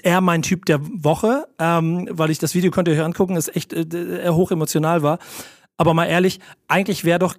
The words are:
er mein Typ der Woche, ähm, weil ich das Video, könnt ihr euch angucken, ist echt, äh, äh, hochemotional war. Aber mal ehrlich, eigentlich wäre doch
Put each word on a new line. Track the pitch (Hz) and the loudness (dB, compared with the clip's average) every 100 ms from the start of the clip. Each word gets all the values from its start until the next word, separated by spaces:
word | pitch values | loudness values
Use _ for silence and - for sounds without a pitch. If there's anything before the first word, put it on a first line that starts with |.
| 180 | 2
er | 180 | 2
mein | 185 170 | 2 2
Typ | - 185 - | 0 -2 0
der | 151 | 0
Woche, | 151 233 147 156 220 269 - - | -2 -2 0 2 2 0 -4 -4
ähm, | 165 170 165 175 185 | 0 2 0 -2 -6
weil | 165 156 | -2 -2
ich | 156 | 0
das | 156 | -2
Video, | 180 185 | 0 0
könnt | 190 175 | 2 2
ihr | |
euch | 151 | 0
angucken, | 160 175 185 180 | 0 -2 -2 0
ist | - 180 | -2 -6
echt, | - | -6
äh, | 165 | -6
äh, | 160 170 175 180 180 | -6 -6 -6 -4 0
hochemotional | 160 185 170 151 156 156 170 | 2 2 0 0 0 0 2
war. | 147 170 - - - - _ - | 0 -2 -6 -18 -18 -20 _ 0
Aber | 170 165 | 2 2
mal | 165 | 2
ehrlich, | 170 185 - - - _ | 2 0 -2 -14 -20 _
eigentlich | 170 196 175 | -2 0 -2
wäre | 170 170 | 0 2
doch | 175 | 0